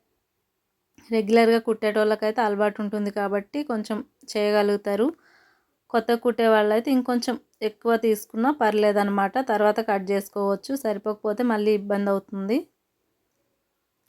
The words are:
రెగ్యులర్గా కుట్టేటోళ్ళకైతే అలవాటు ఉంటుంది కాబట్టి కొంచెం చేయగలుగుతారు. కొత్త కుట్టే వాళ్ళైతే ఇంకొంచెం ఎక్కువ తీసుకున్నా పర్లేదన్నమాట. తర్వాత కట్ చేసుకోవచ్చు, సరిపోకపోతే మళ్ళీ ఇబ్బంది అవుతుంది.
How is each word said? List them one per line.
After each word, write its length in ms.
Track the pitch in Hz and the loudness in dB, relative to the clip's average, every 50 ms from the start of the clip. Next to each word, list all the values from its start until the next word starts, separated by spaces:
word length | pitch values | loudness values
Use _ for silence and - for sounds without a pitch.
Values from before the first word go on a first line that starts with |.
| _ _ _ _ _ _ _ _ _ _ _ _ _ _ _ _ _ _ _ _ _ - | _ _ _ _ _ _ _ _ _ _ _ _ _ _ _ _ _ _ _ _ _ -2
రెగ్యులర్గా 500 | 226 220 214 196 226 233 226 226 226 226 | -2 -2 2 4 4 4 6 6 4 2
కుట్టేటోళ్ళకైతే 800 | 226 233 220 220 - 214 208 214 214 214 214 208 214 214 220 247 | 2 -2 -2 0 -2 0 2 2 2 2 0 0 -2 -2 0 0
అలవాటు 360 | 226 208 202 202 208 208 202 - | 0 0 0 0 0 0 0 -2
ఉంటుంది 300 | 208 202 208 214 208 202 | -4 -4 -4 -4 -4 -4
కాబట్టి 480 | 196 208 202 196 202 202 196 - - 294 294 | -4 -4 -2 -2 -2 -4 -4 -6 -6 -6 -6
కొంచెం 340 | - 240 214 214 - 220 214 - - _ _ _ - | -4 -6 -6 -6 -6 -8 -8 -8 -12 _ _ _ -6
చేయగలుగుతారు. 760 | - 220 208 208 208 214 208 202 202 202 202 208 202 202 226 302 339 - _ _ _ _ _ _ _ _ _ _ _ _ _ _ | -4 -2 0 2 2 2 2 2 0 0 -2 -2 0 0 0 0 -2 -6 _ _ _ _ _ _ _ _ _ _ _ _ _ _
కొత్త 220 | - 233 226 - 233 | -4 -2 0 0 -2
కుట్టే 300 | 233 - 247 226 - 233 | 0 0 -2 0 2 4
వాళ్ళైతే 420 | 226 220 214 208 208 208 226 226 294 | 4 4 4 4 2 2 0 0 2
ఇంకొంచెం 440 | 269 254 247 254 247 247 233 - 240 - - _ _ _ | 0 0 0 0 -2 -2 -2 -4 -6 -6 -10 _ _ _
ఎక్కువ 300 | 220 214 214 _ - 233 233 | -8 -8 -8 _ 0 0 0
తీసుకున్నా 520 | 226 226 226 214 214 - - - 220 226 269 302 | 2 2 0 0 0 -4 -8 -4 -2 0 0 0
పర్లేదన్నమాట. 800 | - 233 214 214 214 208 208 202 208 202 202 202 202 196 190 - 262 262 | 0 0 0 2 2 2 2 2 2 0 0 0 0 0 0 -2 -2 -2
తర్వాత 320 | - 214 208 208 214 208 233 220 | 0 0 2 2 2 2 0 -2
కట్ 180 | 220 202 196 190 | -2 -2 -2 -2
చేసుకోవచ్చు, 640 | 190 202 196 196 - - 208 202 196 196 196 - - 269 | -2 -2 -4 -4 -6 -6 -4 -2 -2 -2 -4 -4 -6 -8
సరిపోకపోతే 680 | 277 - 220 208 202 - 214 214 - - 214 208 208 247 | -4 -4 -4 -6 -4 -6 -6 -8 -4 -4 -4 -2 0 0
మళ్ళీ 300 | 240 226 208 208 214 214 | 0 0 2 2 2 0
ఇబ్బంది 380 | 208 196 202 202 202 202 202 | 0 0 -2 -2 0 0 0
అవుతుంది. 460 | 196 196 190 _ 214 196 196 196 226 320 359 - _ _ _ _ _ _ _ _ _ _ _ _ _ _ _ _ _ _ _ _ _ _ _ _ _ _ _ | 0 -2 -2 _ -8 -8 -4 -2 -2 -2 -4 -6 _ _ _ _ _ _ _ _ _ _ _ _ _ _ _ _ _ _ _ _ _ _ _ _ _ _ _